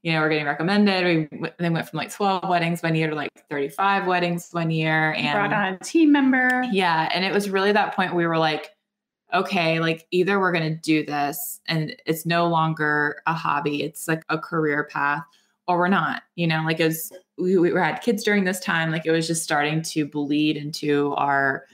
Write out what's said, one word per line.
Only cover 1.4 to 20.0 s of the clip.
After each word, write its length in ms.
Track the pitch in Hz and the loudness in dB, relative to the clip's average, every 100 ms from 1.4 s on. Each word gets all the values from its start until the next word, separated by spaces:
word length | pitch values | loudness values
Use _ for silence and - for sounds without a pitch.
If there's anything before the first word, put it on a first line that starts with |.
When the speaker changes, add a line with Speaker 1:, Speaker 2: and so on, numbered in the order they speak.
| 165 - | -10 -4
Speaker 1:
they 100 | 170 | -2
went 180 | 165 - | 0 -2
from, 100 | 156 | -6
like, 140 | - | -8
twelve 380 | - 202 185 170 | -2 0 0 0
weddings 320 | 175 170 170 | 0 0 -2
one 140 | 165 | 0
year 120 | 160 156 | 0 0
to, 80 | |
like, 140 | 151 135 - _ | -4 -8 -12 _
thirty-five 560 | 143 139 - 196 196 180 | -6 -6 -2 0 0 0
weddings 420 | 180 175 170 - | 0 0 -4 -6
one 200 | 170 165 | -4 -2
year. 420 | 160 160 156 156 | 0 0 2 0
Speaker 2:
We 60 | - | 0
brought 240 | 147 202 | -2 0
Speaker 1:
And 80 | 196 | 0
Speaker 2:
on 200 | 214 190 | 0 -2
a 40 | 190 | -4
team 340 | - 330 302 | -2 4 6
member. 520 | 285 262 262 254 254 254 | 6 4 4 2 0 0
Speaker 1:
Yeah. 380 | 196 180 160 160 | 2 2 2 0
And 100 | 175 | 0
it 80 | 190 | 0
was 200 | 190 202 | 0 0
really 200 | 190 202 | 0 2
that 220 | 208 190 | 2 2
point 200 | - 180 | -2 -2
we 100 | 175 | 0
were 140 | 170 165 | 0 2
like, 320 | 160 151 - _ _ _ _ _ _ | 2 0 -8 _ _ _ _ _ _
"Okay, 480 | 180 185 190 165 165 | -2 0 0 0 0
like, 280 | 165 160 - | 0 -2 -2
either 300 | 180 180 202 | 0 2 2
we're 140 | 180 | 2
gonna 220 | 170 156 | 0 -2
do 300 | 160 - 156 | -4 0 0
this 540 | 147 147 143 160 - - - | 0 -2 -4 -4 -10 -12 -4
and 280 | 160 156 - - | -4 -4 -6 -4
it's 180 | 160 | -4
no 220 | 165 170 175 | 0 0 2
longer 720 | 165 160 156 151 147 147 - - | 2 0 0 0 0 0 -2 -4
a 60 | |
hobby, 500 | 165 160 143 147 147 | -2 -2 -2 -2 -4
it's, 240 | 147 - - | -6 -6 -4
like, 160 | 160 - | -4 -4
a 100 | 160 | -6
career 460 | - 170 151 147 | -4 -2 0 -2
path, 380 | 147 147 143 147 160 _ _ _ - | -4 -4 -2 -2 -8 _ _ _ -2
or 100 | 175 | 2
we're 100 | 180 | 2
not," 360 | 190 151 - - | 2 0 -4 -10
you 120 | - 170 | -2 0
know, 160 | 160 | 0
like, 160 | 160 165 | 0 2
it 60 | |
was, 260 | 160 160 - - _ - | 0 0 -8 -14 _ -4
we, 200 | 180 190 | 2 4
we 140 | 170 | 4
had 300 | 180 160 - | 4 0 0
kids 220 | - 202 | -2 0
during 220 | 208 208 | 2 2
this 140 | 185 190 | 2 -2
time. 300 | - 165 160 | -2 -2 0
Like, 160 | 160 | -2
it 60 | 160 | 0
was 160 | 165 160 | 0 0
just 160 | 165 | -4
starting 400 | - 147 147 160 | 0 0 2 -2
to 220 | 160 160 | -2 -4